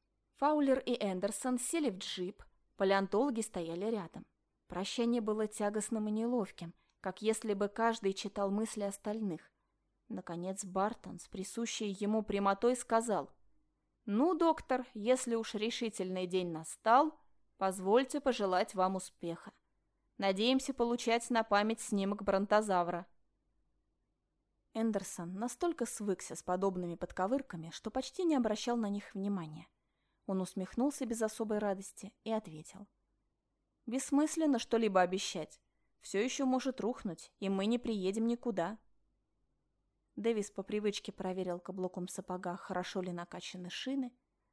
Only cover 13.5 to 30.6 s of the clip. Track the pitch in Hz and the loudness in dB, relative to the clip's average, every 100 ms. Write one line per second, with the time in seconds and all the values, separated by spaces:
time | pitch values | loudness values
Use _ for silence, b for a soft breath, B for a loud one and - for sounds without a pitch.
13.5 | _ _ _ _ _ - 202 311 330 330 | _ _ _ _ _ -2 2 4 6 4
14.5 | 320 - 254 247 220 208 254 240 233 220 | 2 0 -2 -2 -4 2 2 2 -2 -2
15.5 | 208 180 - 226 - 185 185 185 185 180 | -2 -2 -2 -4 -2 -4 -2 0 0 0
16.5 | 160 165 - 220 240 311 - - _ _ | -4 -8 -2 6 8 6 0 -18 _ _
17.5 | - 190 190 185 226 269 294 277 233 202 | -2 -2 0 4 6 6 0 0 2 2
18.5 | 180 226 190 185 190 - - 170 165 - | 2 2 2 2 2 -6 -10 -8 -8 -10
19.5 | - _ _ _ _ _ - 196 190 226 | -20 _ _ _ _ _ -2 0 4 4
20.5 | 262 - 262 240 240 - 233 - 240 220 | 4 2 0 2 2 2 2 2 0 4
21.5 | 202 214 226 - 202 196 208 202 190 202 | 4 4 0 -2 0 0 -2 2 2 4
22.5 | 214 214 185 170 175 180 _ _ _ _ | 4 4 2 2 -2 -8 _ _ _ _
23.5 | _ _ _ _ _ _ _ _ _ _ | _ _ _ _ _ _ _ _ _ _
24.5 | _ _ 226 226 208 185 - 175 185 240 | _ _ -2 0 0 -4 -8 -8 -6 -6
25.5 | - 349 330 226 - 208 185 - - - | -2 -2 0 -2 -2 -2 -2 -4 -8 -2
26.5 | 180 196 180 175 170 175 - 190 269 269 | 0 0 0 -4 -6 -6 -2 0 0 -2
27.5 | 170 165 - 226 262 262 - 359 294 226 | -10 -10 -10 -6 -4 -6 -2 2 4 2
28.5 | 214 - 240 214 202 - 196 196 196 160 | 0 0 0 0 -4 -6 -6 -4 -4 -6
29.5 | 151 - _ _ _ _ _ - 190 185 | -12 -18 _ _ _ _ _ -4 -2 -2
30.5 | - | -4